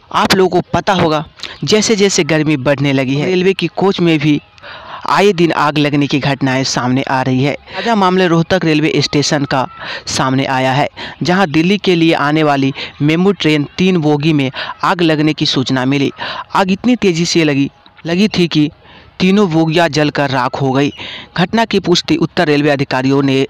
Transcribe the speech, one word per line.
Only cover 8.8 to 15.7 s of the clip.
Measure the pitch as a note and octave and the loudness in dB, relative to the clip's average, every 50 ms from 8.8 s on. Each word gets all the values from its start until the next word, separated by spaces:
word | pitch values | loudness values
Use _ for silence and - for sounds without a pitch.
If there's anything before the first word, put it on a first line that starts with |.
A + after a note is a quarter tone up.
| D3+ D#3 - | 0 0 0
स्टेशन | C#3+ C3+ - - D3 C#3 - D#3+ D3 D3 | -2 -2 0 -2 -2 -2 0 -2 -2 -2
का | - - C3+ B2 - - - - - - - - | -2 -2 -2 -2 -4 -6 -14 -14 -14 -14 -14 -12
सामने | - - - D3+ C3 C3 C3 C#3 | -10 -6 -4 -2 0 0 0 -2
आया | - C3 C3 C3 C3 C3 | -2 -2 -2 0 0 0
है, | C#3 C#3+ - - - - - - - C#3 | 0 -2 -4 -4 -12 -16 -14 -10 -8 -4
जहां | D3 F3+ F#3+ G3+ E3 | -2 0 0 0 0
दिल्ली | C#3 D#3 D#3+ F3+ G#3 G3+ | 0 0 2 2 0 0
के | - G3 F3+ | 0 0 2
लिए | E3+ E3 E3 D#3+ | 2 4 2 2
आने | - C#3+ C#3+ D3+ D#3+ D#3 | 2 0 0 0 2 2
वाली | D3 C#3+ C#3 C3+ C3+ C3+ - - - - - D3 | 2 2 2 0 -2 -2 -6 -12 -14 -8 -2 0
मेमू | D3+ D#3 E3 F#3 G3+ G3 | 0 2 2 2 2 0
ट्रेन | - - D#3 D3+ D3 C#3+ - - - | 0 0 0 0 0 0 -4 -4 -2
तीन | F3+ F#3 F#3 | 0 2 2
बोगी | F3 D3 D3+ D3 D3 C#3+ D#3+ D#3 | 2 2 2 0 2 2 2 2
में | D3 C3+ B2+ - - - - - - - | 2 0 -2 -4 -8 -10 -12 -10 -4 -2
आग | D3+ F#3+ F3 F3 | -2 0 2 2
लगने | D#3+ D#3 D3 D3+ D#3 D3+ | 0 2 2 2 0 0
की | - D3+ | 0 -2
सूचना | - - C#3+ B2+ - | -2 0 -2 -2 0